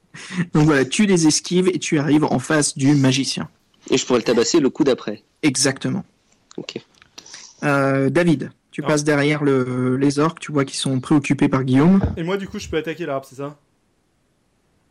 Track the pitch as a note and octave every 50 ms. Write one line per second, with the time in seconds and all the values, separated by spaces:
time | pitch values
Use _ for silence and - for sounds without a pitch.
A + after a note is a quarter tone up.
0 | _ _ - - - - F#3+ F3+ F3 - - D#3 D3+ D#3 D3+ C3+ C3 B2+ - -
1 | G#3+ G3 F#3+ E3+ D#3+ D3+ D3 - - - F3 F3+ F#3 F#3 F#3 E3 - - F3 D3+
2 | C#3 D3 C#3+ D3+ D3+ - - C3 B2+ - D#3 D3+ C#3+ - - D3 C3+ C3+ D3 C#3+
3 | C3+ C3 B2+ C3 C3 - - - - - _ _ _ _ _ _ _ - - C3
4 | - - B2+ A#2+ A2 - A#2+ A#2 A2+ - - E3+ C#3+ B2 - - D3+ C#3 A#2+ -
5 | - - G#2 - _ _ _ _ - D#3 B2+ - - C#3 C3 - - D#3 E3+ G3+
6 | - _ _ _ _ _ _ _ _ _ _ - - - - - - _ _ _
7 | _ _ _ - - - - - - - - _ - D3 C#3+ C#3 C3+ C3+ C3+ C3+
8 | C3+ C3+ C3+ E3 F3 F3 D3+ C3 B2+ - - _ _ _ - - C#3 C#3 D3+ D3+
9 | D3 D3+ D3 C#3+ C#3+ D3 D3+ D3 D3 C#3 C3+ C3 B2+ B2+ B2 B2+ B2+ B2+ B2+ C3
10 | C#3 C#3+ C#3 C#3+ D3+ D#3+ E3 - - - D3+ C#3+ C3+ C3+ - - - C#3+ C3+ C3
11 | B2+ - D#3+ D3 C#3+ - C#3+ C3+ C#3 C#3 - C3+ C3 C3+ B2+ C3+ D3 F3 G3 G3
12 | - - - - E3 E3+ F#3+ G3+ G3 F#3 - G#3 - - - D#3+ D3+ E3 D#3+ D3+
13 | E3+ D3+ C#3 C3+ C3+ - B2+ B2 C#3 C#3+ C#3+ - _ _ _ _ _ _ _ _
14 | _ _ _ _ _ _ _ _ _ _ _ _ _ _ _ _ _ _